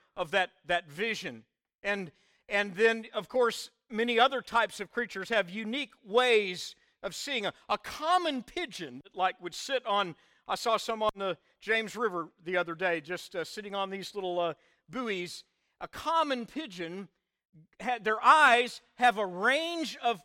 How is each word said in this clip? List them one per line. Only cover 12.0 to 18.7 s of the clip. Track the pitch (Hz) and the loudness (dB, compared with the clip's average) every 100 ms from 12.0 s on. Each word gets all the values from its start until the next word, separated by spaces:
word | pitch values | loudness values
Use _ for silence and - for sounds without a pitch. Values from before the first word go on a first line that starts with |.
| 233 180 160 _ | -2 -2 -6 _
the | 170 180 | -4 -2
other | 170 160 | -2 -2
day, | 180 170 | 0 -2
just, | 147 175 - 185 | -4 -10 -8 -8
uh, | |
sitting | 156 - 208 | -8 -8 -8
on | 196 190 | -6 -4
these | 196 180 | -6 -8
little, | 208 185 175 | -6 -4 0
uh, | 170 151 _ _ _ | 0 -2 _ _ _
buoys. | 202 240 190 175 - - _ _ - | -6 -4 -4 -6 -10 -18 _ _ -14
A | 170 | -14
common | - 302 330 302 254 226 | -8 0 0 2 -2 -4
pigeon, | 277 311 180 170 185 196 _ _ _ _ 156 160 - | -10 -10 -8 -10 -10 -14 _ _ _ _ _ _ -10
ha-, | 247 240 | -4 -2
their | 208 220 | 0 4
eyes | 233 311 285 240 247 | 8 10 10 8 4